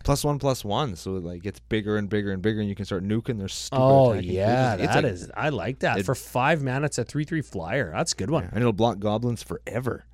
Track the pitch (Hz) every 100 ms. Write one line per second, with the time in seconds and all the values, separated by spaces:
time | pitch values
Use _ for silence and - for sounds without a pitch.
0 | - 143 147 143 139 127 104 110 147 87
1 | 95 95 85 90 98 - - 110 104 107
2 | 101 107 101 92 107 110 104 98 98 95
3 | 98 113 127 110 95 - - 135 131 135
4 | 127 98 90 92 107 123 127 95 92 135
5 | 123 90 - - 147 139 95 135 170 101
6 | 95 127 - - 139 160 135 131 147 -
7 | 117 147 151 160 - 95 80 135 90 95
8 | 165 - 185 156 87 - 120 98 117 101
9 | 104 110 120 110 - 85 - 117 127 -
10 | -